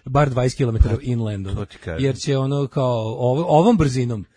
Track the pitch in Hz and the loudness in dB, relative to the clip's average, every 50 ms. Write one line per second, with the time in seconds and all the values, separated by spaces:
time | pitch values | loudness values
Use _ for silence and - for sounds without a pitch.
0 | - 135 131 139 151 139 120 127 123 131 - - 135 117 - - - 98 113 - | -8 -2 2 2 2 2 2 0 0 0 0 0 0 2 2 2 2 2 0 -2
1 | - 127 120 117 113 107 104 98 95 95 - 101 101 - - - - - 80 82 | -2 -2 -2 -2 -2 -4 -4 -6 -6 -6 -6 -6 -8 -10 -12 -14 -10 -8 -4 -2
2 | 135 135 131 - - 143 139 135 135 135 143 143 139 - - 147 131 127 120 113 | -2 -2 -2 -4 -2 -2 -2 0 0 -2 -2 -2 -4 -2 -2 -2 0 0 0 -2
3 | 110 110 113 - 123 123 127 151 170 175 151 151 175 233 233 175 156 135 123 131 | -2 -4 -4 -2 0 0 0 0 0 2 4 4 6 6 4 4 2 2 0 0
4 | 123 120 117 104 87 - _ | -2 -2 -4 -6 -8 -12 _